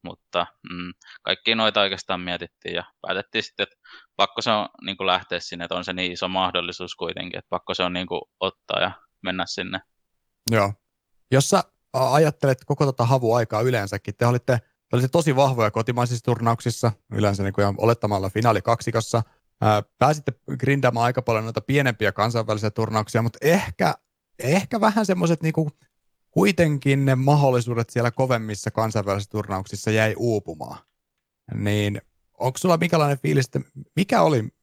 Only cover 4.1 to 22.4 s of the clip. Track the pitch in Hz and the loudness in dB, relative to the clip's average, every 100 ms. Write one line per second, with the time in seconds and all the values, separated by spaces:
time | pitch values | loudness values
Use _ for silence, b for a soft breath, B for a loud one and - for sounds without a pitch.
4.1 | - 98 - 117 107 92 - - 95 95 | -2 -2 0 0 0 -2 -10 -12 -4 0
5.1 | 90 87 87 - 87 85 90 90 90 90 | 0 -2 -8 -8 -12 -8 -6 -6 -6 -6
6.1 | 90 92 95 92 87 87 - 90 - 85 | -4 -4 -2 -2 -2 -6 -8 -12 -8 -10
7.1 | - 90 - _ - - 92 90 87 92 | -8 -10 -12 _ -8 -6 -4 -2 -4 -6
8.1 | 87 - _ 95 _ _ 98 92 - _ | -8 -8 _ -6 _ _ -2 -2 -6 _
9.1 | _ 95 92 87 - 92 95 _ _ _ | _ -8 -6 -6 -8 -8 -10 _ _ _
10.1 | _ _ _ - 113 98 101 _ _ _ | _ _ _ -2 0 0 -4 _ _ _
11.1 | _ _ 131 - 190 - _ _ 127 127 | _ _ 0 4 0 -2 _ _ -2 2
12.1 | 143 156 - 139 127 - 143 143 131 117 | 4 4 2 0 0 -2 0 0 2 2
13.1 | 135 117 120 113 107 123 120 98 101 - | 2 4 2 2 0 0 0 -2 -6 -8
14.1 | - 120 123 - 120 _ _ _ 123 131 | 0 2 2 0 -2 _ _ _ -2 2
15.1 | 170 151 131 139 123 107 113 113 123 120 | 2 2 4 4 4 0 0 -2 0 -2
16.1 | 120 - 113 117 113 123 - 117 104 _ | -2 -2 0 0 0 -2 0 -2 -2 _
17.1 | 104 104 98 98 95 101 98 110 117 104 | 0 0 0 -2 0 0 2 2 2 0
18.1 | 101 95 110 117 104 - 117 - 117 - | -2 -2 0 2 2 0 -2 0 -4 -2
19.1 | 117 b b _ _ 110 104 - _ 131 | -4 b b _ _ 2 2 0 _ 0
20.1 | 151 139 - - 135 127 139 127 120 120 | 2 -4 -10 -10 -4 0 2 2 2 0
21.1 | 123 120 110 113 110 - 139 135 110 104 | 0 -2 -2 -2 -6 0 0 2 2 -2
22.1 | - 110 117 | 2 0 0